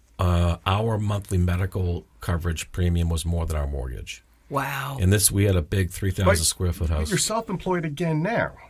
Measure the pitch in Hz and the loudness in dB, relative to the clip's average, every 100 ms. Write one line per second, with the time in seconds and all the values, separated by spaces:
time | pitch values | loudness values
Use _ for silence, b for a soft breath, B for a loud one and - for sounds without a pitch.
0 | _ - 90 87 87 82 98 98 113 107 | _ -2 2 4 2 0 0 0 0 -2
1 | 104 101 - 92 90 90 95 98 90 87 | -2 -4 -2 0 2 2 -2 -2 -2 -2
2 | - _ - 85 87 80 - - 87 85 | -8 _ -4 -2 -2 -4 -6 -2 2 2
3 | 85 82 85 85 82 78 71 69 64 53 | 2 0 0 -2 -2 -2 -2 -4 -6 -8
4 | - - _ _ - 139 135 139 135 139 | -12 -14 _ _ -8 -6 -4 -6 -6 2
5 | 92 104 - 101 101 92 78 101 90 - | 4 6 4 4 4 4 2 0 0 -2
6 | 98 92 92 95 78 - 90 80 80 78 | -4 2 4 4 2 0 -2 0 0 0
7 | 78 175 - 220 220 180 185 180 160 139 | 0 0 -2 -4 -4 -6 -2 -2 -2 -4
8 | 165 156 180 226 78 - - | -2 0 0 0 -2 -6 -10